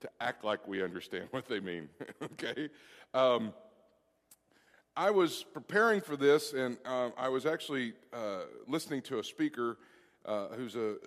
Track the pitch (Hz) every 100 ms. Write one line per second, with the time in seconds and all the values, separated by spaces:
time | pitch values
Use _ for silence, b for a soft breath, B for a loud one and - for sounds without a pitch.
0 | - - 117 127 107 104 - 98 92 87
1 | - 92 - 131 123 110 95 87 76 -
2 | - - 147 - - 117 147 B B B
3 | B 131 131 120 110 - - _ _ _
4 | _ _ _ - _ b b b b -
5 | 185 208 170 - - 151 120 196 226 208
6 | - 147 139 147 151 131 127 120 - 127
7 | 123 113 127 131 139 160 - 139 120 113
8 | - 120 107 98 76 60 - 156 - 143
9 | 120 123 104 - 151 135 120 113 B B
10 | B B - 104 98 113 123 107 110 104